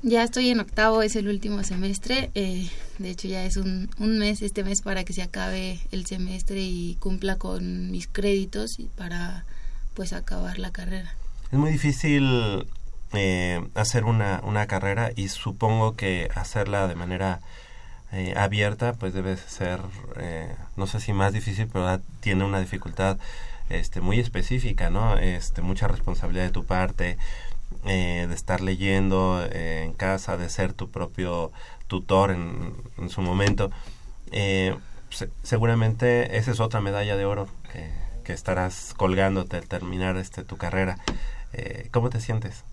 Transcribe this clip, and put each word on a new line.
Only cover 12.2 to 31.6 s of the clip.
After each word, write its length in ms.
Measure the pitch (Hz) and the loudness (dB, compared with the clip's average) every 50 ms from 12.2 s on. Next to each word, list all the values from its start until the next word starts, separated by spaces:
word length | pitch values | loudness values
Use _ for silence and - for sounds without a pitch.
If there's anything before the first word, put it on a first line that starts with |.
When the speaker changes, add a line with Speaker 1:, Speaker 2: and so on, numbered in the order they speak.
| 139 135 127 120 113 107 98 92 - - - - - - - - - - - | 6 6 4 4 2 2 0 -2 -2 -4 -4 -4 -4 -4 -4 -4 -6 -4 0
Speaker 2:
eh, 500 | 104 98 95 92 90 90 90 90 87 87 - - | 2 2 2 2 2 2 0 0 0 -2 -4 -2
hacer 300 | 110 107 110 - 123 110 | 0 0 2 2 2 4
una, 360 | 110 117 110 107 101 95 - 104 | 4 4 4 4 2 0 -2 -2
una 240 | 104 104 104 104 | -2 0 0 0
carrera 440 | 107 101 95 - 98 98 107 117 113 113 | 0 0 -2 0 0 0 0 0 -2 -2
y 120 | 110 101 98 | -2 -4 -4
supongo 680 | - - - 107 98 - - 110 110 113 110 110 110 | -4 -4 -6 -6 -4 0 2 4 4 4 4 2 2
que 340 | - - 95 92 90 82 - - | 0 0 0 0 0 0 0 0
hacerla 540 | 87 92 - - 107 101 101 101 101 98 92 | -2 -2 -2 -2 -2 -2 0 0 0 0 0
de 60 | 87 | -2
manera, 460 | 85 87 87 92 90 95 95 92 - - - - - - - - - - - - - - - - | -2 -4 -4 -2 0 0 0 0 -2 -6 -12 -14 -16 -16 -16 -16 -16 -14 -14 -14 -14 -14 -8 -6
eh, 200 | 95 92 92 95 - | -4 -2 -2 2 2
abierta, 560 | 101 98 104 104 104 104 107 107 120 120 120 | 2 2 4 4 4 2 2 0 0 -2 0
pues 180 | 113 110 92 90 | 0 -4 -2 -2
debe 240 | 98 92 95 95 | -2 -2 -2 -2
ser, 440 | 92 - - - - 98 90 90 92 92 87 98 98 98 - - - | -4 -6 -10 -6 -4 -2 -2 -2 -2 -4 -8 -10 -10 -10 -10 -8 -8
eh, 360 | 87 87 82 82 80 80 - - - - - | -6 -6 -6 -6 -6 -6 -6 -8 -8 -8 -4
no 100 | - 98 | -4 -4
sé 120 | 95 - 107 | -2 -2 -4
si 120 | - - 101 | -2 0 2
más 220 | 98 98 101 98 | 4 4 4 2
difícil, 320 | 107 113 113 95 98 113 110 | 2 -2 -2 -2 -2 -2 -2
pero 140 | - 95 90 | 0 0 2
da-, 160 | 90 92 - - - - - | 2 0 0 -2 -6 -10 -4
tiene 240 | - 110 98 95 98 | -2 2 2 2 2
una 140 | 98 98 98 | 2 2 0
dificultad, 580 | 92 92 - - - 85 82 - 95 98 95 - - - - - - - - - - - | -2 -2 -4 -6 -6 -6 -2 0 2 2 2 0 -2 -4 -6 -4 -6 -6 -4 -4 -2 0
este, 320 | - 85 80 - - 90 | 2 2 2 2 2 2
muy 180 | 85 90 101 117 | 2 4 4 4
específica, 720 | 120 117 - 92 90 - 127 123 110 113 110 - 92 - | 4 2 2 2 2 2 2 2 2 2 2 4 4 4
¿no? 280 | - 104 110 113 104 98 | 4 4 6 6 6 8
Este, 420 | 90 92 90 87 - - - - | 6 6 4 4 0 0 2 2
mucha 280 | 85 90 92 - - 98 | 2 2 2 4 4 4
responsabilidad 560 | 90 - - - 87 - - 85 87 90 90 | 4 4 4 2 2 2 4 4 4 4 4
de 60 | 90 | 4
tu 140 | 87 87 85 | 4 2 2
parte, 540 | - 95 90 92 92 - - 87 87 87 - - - - - - - - - - - - - - | 2 2 2 2 2 2 2 0 0 2 2 0 0 0 -2 -2 -2 -2 -2 -2 -2 -4 -4 -2
eh, 400 | - 95 92 92 87 87 87 87 85 | 0 2 2 2 2 2 0 0 0
de 60 | 85 | -2
estar 260 | 85 - - 95 90 | -4 -2 -2 0 0
leyendo, 840 | 92 95 92 90 98 101 98 98 98 95 95 95 95 92 92 90 87 82 | 2 0 0 2 2 2 4 4 4 4 4 4 4 4 2 2 0 -2
eh, 340 | 87 87 82 82 80 80 80 | -2 -2 -2 0 0 0 0
en 80 | 80 82 | -2 -2
casa, 440 | - - 92 95 92 - - 87 | 0 0 0 0 0 -2 -4 -4
de 120 | 87 87 85 | -2 -2 -4
ser 240 | - - 98 92 92 | 0 0 0 0 0
tu 180 | - 95 92 | -4 -8 -8
propio 600 | - - 87 87 - - 92 87 87 87 85 - - - | -4 -6 -6 -6 -4 -4 -4 -2 -2 -2 -2 -4 -6 -10